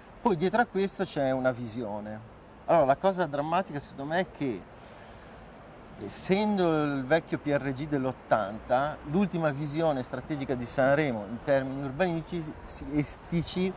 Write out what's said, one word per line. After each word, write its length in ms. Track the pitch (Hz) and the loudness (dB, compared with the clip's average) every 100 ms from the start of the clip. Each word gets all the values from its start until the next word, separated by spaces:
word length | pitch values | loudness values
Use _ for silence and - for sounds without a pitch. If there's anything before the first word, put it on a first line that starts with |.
| - - | -20 -2
Poi 160 | 240 165 | 0 2
dietro 240 | 185 220 | 4 4
a 60 | 233 | 2
questo 380 | 190 196 - | 0 -2 -2
c'è 260 | 185 151 131 | -4 0 0
una 220 | 131 127 | 2 2
visione. 680 | 120 120 113 107 104 107 107 113 - - - - | 0 -6 -6 -6 -6 -8 -12 -14 -20 -20 -10 2
Allora, 180 | 165 | 6
la 120 | 135 139 | 6 4
cosa 280 | 190 180 | 2 2
drammatica 560 | 156 143 151 175 185 143 | -2 -2 0 0 -2 -8
secondo 240 | - 135 | -8 -10
me 140 | 143 170 | -2 -2
è 60 | 185 | -2
che, 440 | - 139 95 - - - - - - - - - - - - - - | -4 -4 -4 -10 -20 -20 -20 -20 -20 -20 -20 -20 -20 -20 -20 -18 -12
essendo 800 | 101 - - 190 214 202 170 156 | -10 -8 2 2 4 2 4 4
il 220 | 147 139 127 | 2 -2 2
vecchio 320 | 165 - 151 | 2 2 -4
P 80 | 147 | 0
R 260 | 143 135 | 0 0
G 160 | 127 151 | -4 -2
dell'ottanta, 1120 | 143 131 - - 117 98 107 - 127 147 - 151 | 0 -2 -4 0 2 2 -6 0 2 2 -4 -2
l'ultima 380 | 170 202 175 156 | 0 2 2 0
visione 540 | 139 151 151 160 135 | 0 -4 0 2 0
strategica 520 | 123 127 - 147 139 | -4 -8 -6 -6 -2
di 120 | 123 120 | -4 -2
Sanremo 580 | - 131 147 147 113 101 | 2 4 4 2 -2 -6
in 120 | 117 | -6
termini 380 | - 135 131 135 | 2 2 2 -4
urbanistici 1900 | 139 139 185 165 - 175 151 - - - 139 151 143 - - 170 - 185 185 | -6 0 0 0 -4 -6 -6 -10 -14 -12 -2 -2 -2 -8 -2 -2 0 -2 -2